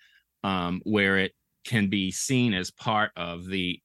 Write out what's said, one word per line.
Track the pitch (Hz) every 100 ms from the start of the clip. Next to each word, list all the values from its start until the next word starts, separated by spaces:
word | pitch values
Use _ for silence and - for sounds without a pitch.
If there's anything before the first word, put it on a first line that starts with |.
| _ _ _ _
um, | 101 95 87 90
where | - 107 98 98
it | 92 - _ _
can | - 117 98
be | 101 95
seen | - - 131 123
as | 92 90
part | - - 107 107 -
of | 87 87 90
the, | 95 90 -